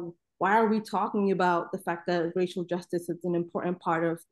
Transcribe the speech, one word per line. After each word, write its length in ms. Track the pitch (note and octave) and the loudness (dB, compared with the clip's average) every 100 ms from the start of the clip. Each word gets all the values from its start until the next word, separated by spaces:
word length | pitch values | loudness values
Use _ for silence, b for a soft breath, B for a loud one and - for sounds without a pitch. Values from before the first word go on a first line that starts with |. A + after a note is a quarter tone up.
| F3 - _ - | -4 -12 _ -2
why 180 | F#3 A3 | 4 4
are 100 | A3 | 4
we 140 | G#3+ | 2
talking 500 | G#3+ F#3+ A3 G#3+ G3 | 0 -2 0 0 2
about 400 | F3+ F3+ E3+ E3 | 4 4 2 0
the 60 | F#3+ | -6
fact 280 | - F3 - | -4 -4 -2
that 260 | F3 E3+ F#3 | 0 0 0
racial 300 | F3+ F#3 E3+ | -2 -2 -4
justice 420 | F3+ - F3 F3 | -4 -4 -6 -4
is 160 | E3+ | -6
an 100 | F3+ | -2
important 460 | E3+ F3 - F3+ F#3 | -2 -2 -4 -4 -4
part 240 | F#3 E3 | -2 0
of 160 | E3 E3 - | 0 -2 -6